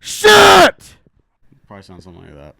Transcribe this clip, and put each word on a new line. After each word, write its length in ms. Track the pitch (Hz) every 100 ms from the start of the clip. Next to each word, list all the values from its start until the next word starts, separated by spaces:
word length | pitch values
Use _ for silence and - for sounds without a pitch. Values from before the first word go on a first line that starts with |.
Shit! 960 | - - 427 415 403 392 339 - _ _ _ _ _ _ _ 135 _
Probably 160 | 101
sounds 220 | 95 90
something 200 | 87 85
like 100 | 87
that. 220 | 73 71